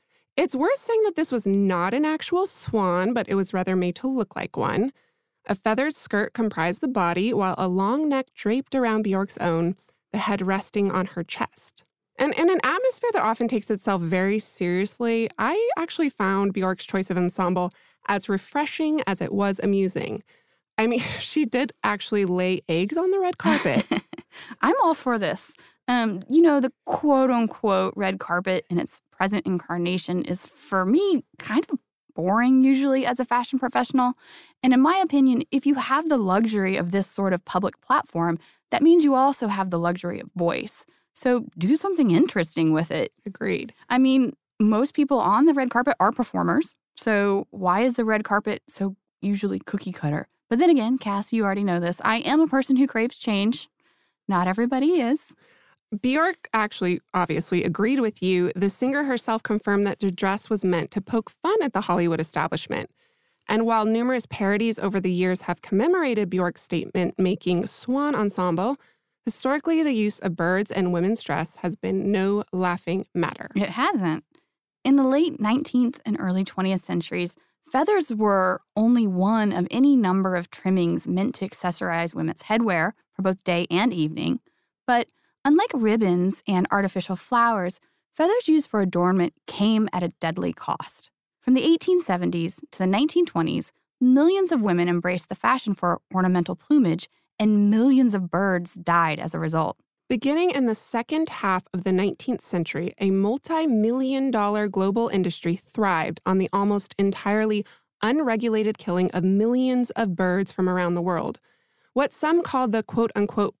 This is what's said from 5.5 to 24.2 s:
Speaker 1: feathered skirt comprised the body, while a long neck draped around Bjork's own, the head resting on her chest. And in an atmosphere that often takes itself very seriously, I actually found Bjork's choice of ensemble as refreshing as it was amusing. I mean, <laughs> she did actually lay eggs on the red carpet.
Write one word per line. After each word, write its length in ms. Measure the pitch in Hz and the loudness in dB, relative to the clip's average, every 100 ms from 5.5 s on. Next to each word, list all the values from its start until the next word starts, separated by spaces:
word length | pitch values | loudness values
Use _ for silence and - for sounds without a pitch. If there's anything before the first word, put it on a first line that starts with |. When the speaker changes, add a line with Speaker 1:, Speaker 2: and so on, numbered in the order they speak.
| 202 | -4
Speaker 1:
feathered 380 | 220 220 294 | -2 0 -2
skirt 380 | - - 202 214 | -4 -4 -2 -2
comprised 480 | - 220 165 165 180 | -2 -4 -2 -2 -2
the 80 | 277 | -4
body, 460 | 220 170 175 214 | 0 0 0 0
while 220 | 220 190 - | 0 -2 -2
a 100 | 185 | -2
long 400 | 185 196 277 302 | 0 0 0 0
neck 200 | 269 262 | -2 -4
draped 420 | - 208 247 - 269 | -6 -2 -2 -2 0
around 260 | 233 220 | 0 0
Bjork's 340 | 208 190 196 - | 0 -2 -2 -4
own, 360 | 175 165 170 190 _ _ _ | -2 0 0 -4 _ _ _
the 60 | 208 | -6
head 220 | 185 202 | -2 -2
resting 480 | 190 196 - 208 196 | 0 -2 -2 -2 0
on 180 | 190 185 | 0 -4
her 160 | - 170 | -6 -10
chest. 580 | - - - - - - _ _ - | -8 -8 -10 -20 -20 -20 _ _ -2
And 160 | 277 | -2
in 160 | - 339 | 2 2
an 120 | 370 | 2
atmosphere 460 | 254 339 508 - 480 | 0 0 -2 -2 -2
that 120 | 415 | 0
often 260 | 220 226 233 | 0 0 -2
takes 200 | 226 - | -2 -2
itself 320 | 208 - 190 | -4 -2 -2
very 380 | 165 180 190 214 | 0 0 0 -2
seriously, 880 | - - 175 180 202 - 233 226 226 - | -4 -6 -2 -2 -2 -4 -2 0 -2 -2
I 320 | 220 381 466 - | -2 0 -2 -2
actually 320 | 330 - 294 | -4 -2 -2
found 440 | - 196 196 202 | 0 0 0 0
Bjork's 320 | 190 185 185 - | 0 -2 -4 -4
choice 240 | 190 190 | -4 -2
of 80 | 180 | -2
ensemble 540 | 180 - 180 180 180 - _ _ - | -2 0 0 0 -2 -6 _ _ -4
as 220 | 202 - | -2 -2
refreshing 720 | 190 - 285 294 - 311 302 - | -6 -4 -4 -4 -2 -2 -2 -2
as 140 | 185 | -4
it 140 | - | -4
was 260 | 196 202 190 | -2 -2 -2
amusing. 640 | 202 196 190 - - - - _ _ _ _ - | 0 0 0 -2 -6 -8 -12 _ _ _ _ -2
I 100 | 220 | 0
mean, 120 | 240 | 0
<laughs> 200 | - - | -4 -8
she 240 | - 311 262 | -4 -2 0
did 260 | 247 277 - 208 | 0 -2 -4 -4
actually 400 | 208 - 208 190 | -4 -2 0 0
lay 360 | 180 185 185 - | 0 0 -2 -2
eggs 300 | 165 202 320 | -2 0 -2
on 120 | 370 | 0
the 80 | 392 | 0
red 180 | 359 359 | 0 -2
carpet. 480 | - 294 170 135 - - - - | 0 2 2 0 -2 -4 -6 -14